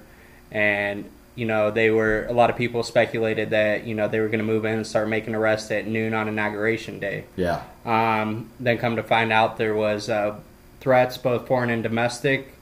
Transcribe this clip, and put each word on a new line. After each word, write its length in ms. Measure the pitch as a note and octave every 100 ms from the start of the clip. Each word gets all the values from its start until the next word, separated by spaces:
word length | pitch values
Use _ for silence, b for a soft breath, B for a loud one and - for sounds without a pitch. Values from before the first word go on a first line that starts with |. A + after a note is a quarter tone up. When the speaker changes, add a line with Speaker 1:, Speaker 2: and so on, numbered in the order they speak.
| B B B B -
Speaker 1:
and, 540 | G#2+ G#2 G2+ G2+ G2+ G2 - - B2+
you 100 | A2+
know, 260 | A2 G#2+
they 180 | A2 A2
were, 360 | A2 A2 G#2+ -
a 40 |
lot 160 | A#2+ A#2
of 60 | A2
people 260 | A#2 A#2+
speculated 680 | - B2 A2+ A#2 A2+ A2 G#2+
that, 340 | G#2+ G#2+ G#2 A#2
you 100 | G#2+
know, 120 | G#2
they 100 | A2
were 80 | G#2+
gonna 160 | A2+
move 200 | A2 A2 A2
in 80 | A2
and 120 | G#2+
start 200 | A2+ A2
making 240 | A2 A2 G#2+
arrests 360 | A2 G#2+ -
at 160 | G#2 G2+
noon 260 | A2 A2
on 140 | A2 G#2+
Inauguration 720 | G#2+ G#2 G#2 A2 A2+ - G2
Day. 240 | G2+ G#2 - -
Speaker 2:
Yeah. 240 | F2 - - - A#2+
Speaker 1:
Um, 640 | A2 A2+ A2 G#2+ A2+ - -
then 180 | B2 A2+
come 180 | A#2+ A2
to 60 |
find 280 | - A2+ A2+
out 240 | A2 A2 A2+
there 160 | A2 G#2+
was, 340 | G#2+ G#2 G#2
uh, 260 | G#2+ G#2 G#2 - - - -
threats, 360 | C3 B2+ B2+ -
both 300 | B2+ A#2 -
foreign 220 | B2+ A#2+
and 140 | A#2
domestic. 680 | A2+ A2+ A#2+ - C#3+ C3+ - -